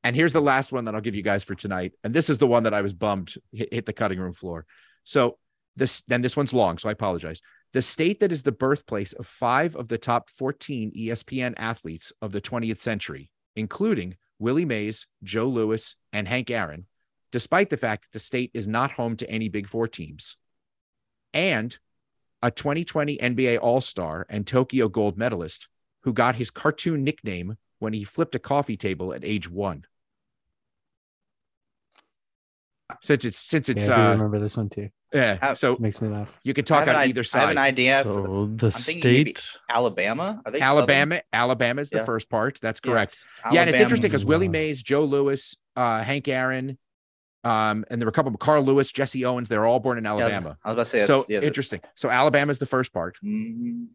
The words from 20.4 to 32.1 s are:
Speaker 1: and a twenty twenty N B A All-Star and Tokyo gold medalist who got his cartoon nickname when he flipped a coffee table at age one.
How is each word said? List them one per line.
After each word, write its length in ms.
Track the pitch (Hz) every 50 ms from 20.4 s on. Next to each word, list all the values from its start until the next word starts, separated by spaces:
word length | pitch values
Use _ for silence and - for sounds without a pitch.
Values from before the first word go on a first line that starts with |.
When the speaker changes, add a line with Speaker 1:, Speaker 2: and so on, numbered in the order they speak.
| _ _ _ _ _ _ _ _ _ _ _ _ _ _ _ _ _ _ -
Speaker 1:
and 460 | 147 175 190 156 110 107 120 - - _ _ _ _ _ _ _ _ _ _ _ _ -
a 80 | 123
twenty 340 | 117 - - 147 143 160 175
twenty 360 | - - 160 147 143 147 -
N 140 | - 123 123
B 120 | 113 131 123
A 100 | 120 113
All-Star 680 | - 117 120 131 131 - - - 87 78 78 85 95 _
and 160 | - 107 101
Tokyo 420 | - - 127 131 131 - 131 117 107
gold 280 | 90 117 107 104 90
medalist 520 | 90 113 117 113 90 82 78 - - - _ _ _ _ _ _ _ _
who 100 | 131 117
got 220 | 113 120 123 127
his 140 | 113 123 -
cartoon 540 | _ - - 156 151 - - 170 165 147 135
nickname 520 | 139 156 - - 110 92 90 87 95 110 - _ _ _ _
when 140 | 107 110 110
he 100 | 107 101
flipped 320 | 101 - - 165 160 -
a 40 | 120
coffee 360 | - - 139 143 143 - 113
table 380 | 98 - 98 95 80 90 92 65
at 100 | 65 71
age 240 | 92 107 104 85 87
one. 360 | 87 95 101 95 85 71 78 _ _ _ _ _ _ _ _ _ _ _ _ _ _ _ _ _ _ _ _ _ _ _ _ _ _ _ _ _ _ _ _ _ _ _ _ _ _ _ _ _ _ _ _ _